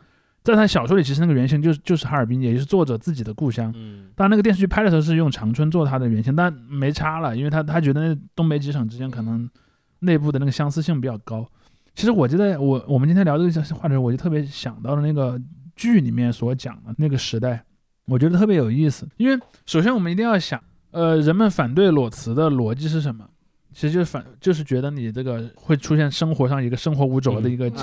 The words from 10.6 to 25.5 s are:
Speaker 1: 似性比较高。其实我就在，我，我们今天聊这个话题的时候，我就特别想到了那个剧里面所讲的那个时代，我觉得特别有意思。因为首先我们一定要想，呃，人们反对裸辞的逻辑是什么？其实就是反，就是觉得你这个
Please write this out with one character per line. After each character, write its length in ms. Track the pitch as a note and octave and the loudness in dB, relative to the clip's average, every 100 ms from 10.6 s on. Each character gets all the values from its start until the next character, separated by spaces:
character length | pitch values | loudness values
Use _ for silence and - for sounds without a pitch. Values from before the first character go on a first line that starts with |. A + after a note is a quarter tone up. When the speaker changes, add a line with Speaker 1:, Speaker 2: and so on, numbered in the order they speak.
| D3 | -2
Speaker 1:
似 120 | D#3+ | -2
性 180 | D#3 D3+ | -2 -2
比 80 | B2+ | -4
较 100 | G#2+ | -8
高。 300 | - A2 A#2 _ _ _ _ - | -8 -10 -10 _ _ _ _ -4
其 100 | G#3+ | 0
实 60 | |
我 160 | G#3+ B2 | 2 2
就 100 | E3+ | 2
在， 200 | G3+ D#3 | 2 2
我， 260 | C#3 C3 - | 0 0 0
我 100 | C3+ | 2
们 100 | D3 | 4
今 80 | F#3 | 4
天 100 | F3 | 4
聊 120 | D3 | 2
这 60 | |
个 60 | F3 E3 D3+ D#3 | 2 0 -4 -4
话 60 | |
题 60 | D#3 | -2
的 0 | |
时 60 | C3+ | 0
候， 60 | |
我 100 | B2 | 0
就 60 | B2+ | -2
特 120 | F3 | -2
别 160 | D3+ C#3 | -2 -4
想 360 | - C3 - | -8 -10 -8
到 140 | - D3 | -4 -2
了 60 | |
那 100 | D3 | 0
个 280 | D3 B2+ B2+ B2+ - E3 - | 0 -2 -4 -10 -18 -20 -6
剧 240 | A#3 A3 | 2 4
里 120 | B2 | 4
面 200 | A#2 A#2+ | 0 -2
所 240 | A2+ A#2+ C3 | -2 -4 -4
讲 200 | B2+ - A2 | -8 -14 -10
的 80 | A2+ | -2
那 120 | D3+ | -2
个 80 | C3 | -2
时 220 | - A2+ | -4 -4
代， 240 | B2 A#2 - _ _ _ - | -4 -4 -10 _ _ _ -2
我 120 | B2+ | 2
觉 120 | D#3 | 4
得 80 | F3 | 4
特 100 | G#3+ | 4
别 80 | F3+ | 2
有 160 | A2+ | 2
意 180 | B2+ D#3 | 2 0
思。 180 | - - - | -2 -8 -2
因 120 | B3+ | 0
为 80 | C4 - _ - | 0 -4 _ -4
首 160 | D#3+ | 0
先 120 | G3+ | 2
我 60 | B3 | 2
们 100 | E3+ | 0
一 60 | F3+ | 0
定 80 | |
要 160 | A#3 G3+ | 0 0
想， 220 | - C#3 - _ _ | -2 -8 -10 _ _
呃， 260 | E3+ E3 D#3+ | -2 2 4
人 180 | D3+ F3+ | 4 4
们 160 | A3 | 2
反 220 | F3+ B2+ | 2 0
对 180 | C#3+ G3 | 2 4
裸 180 | D3+ A#2 | 4 0
辞 240 | - A#2 | -4 -4
的 160 | A#2+ D#3+ | 0 2
逻 240 | C3+ A2 | 2 0
辑 140 | B2+ D#3 | -2 -2
是 140 | D#3+ | -2
什 120 | C#3+ | -2
么？ 120 | A2+ G#2 _ _ _ _ | -6 -14 _ _ _ _
其 80 | - | -6
实 100 | D3+ | -2
就 80 | F3 | 0
是 60 | E3+ | -2
反， 200 | C#3 C3 A#2 | -4 -14 -4
就 140 | F#3+ | -2
是 100 | D#3 | 0
觉 180 | D3 B2+ | 0 -4
得 80 | C#3+ | -4
你 220 | C#3+ A#2 | -6 -8
这 120 | A#2 | -6
个 260 | C3 A#2 A#2 | -6 -6 -8